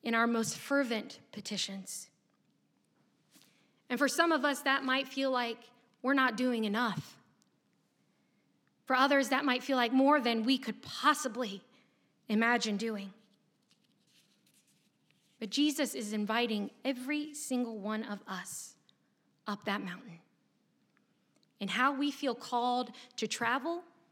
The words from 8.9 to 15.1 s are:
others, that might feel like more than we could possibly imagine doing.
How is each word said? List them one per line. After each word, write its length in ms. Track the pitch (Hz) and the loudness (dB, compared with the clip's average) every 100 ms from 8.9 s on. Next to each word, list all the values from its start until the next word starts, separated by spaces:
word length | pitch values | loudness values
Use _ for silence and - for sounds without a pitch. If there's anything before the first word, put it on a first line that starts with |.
| 262 | 4
others, 320 | 269 277 277 | 6 6 4
that 160 | 277 | 2
might 180 | 285 247 | 2 0
feel 140 | - 262 | 2 2
like 160 | 240 | 4
more 280 | 262 269 294 | 6 6 6
than 240 | 240 226 | 4 2
we 140 | 220 262 | 2 0
could 240 | 226 214 | 0 -8
possibly 800 | - - 285 285 262 220 233 190 _ _ _ _ _ _ _ | -10 0 2 2 0 -4 -6 -8 _ _ _ _ _ _ _
imagine 480 | 214 226 240 220 202 | 2 4 2 0 -2
doing. 360 | 226 214 196 190 _ _ _ _ _ _ _ _ _ _ _ _ _ _ _ _ _ _ _ | -4 -6 -10 -16 _ _ _ _ _ _ _ _ _ _ _ _ _ _ _ _ _ _ _